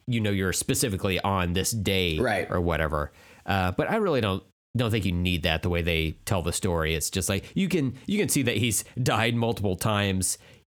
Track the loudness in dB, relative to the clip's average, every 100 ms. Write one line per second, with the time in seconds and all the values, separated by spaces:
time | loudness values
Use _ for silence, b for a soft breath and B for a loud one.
0 | -4 -2 0 0 0 0 0 0 0 -2
1 | 0 0 2 2 2 0 -2 -2 0 2
2 | 2 0 0 0 -2 -2 0 2 0 0
3 | -4 B B B -2 0 0 0 0 0
4 | 0 0 0 -2 -6 _ _ -2 0 0
5 | 0 0 0 0 2 0 0 0 2 2
6 | 0 -4 -2 -2 0 -2 0 0 0 0
7 | -2 -4 -2 -2 B -4 0 0 -2 B
8 | -4 -2 0 0 0 0 0 0 B -4
9 | 0 2 2 2 0 0 0 0 2 2
10 | 2 2 0 -4 B B _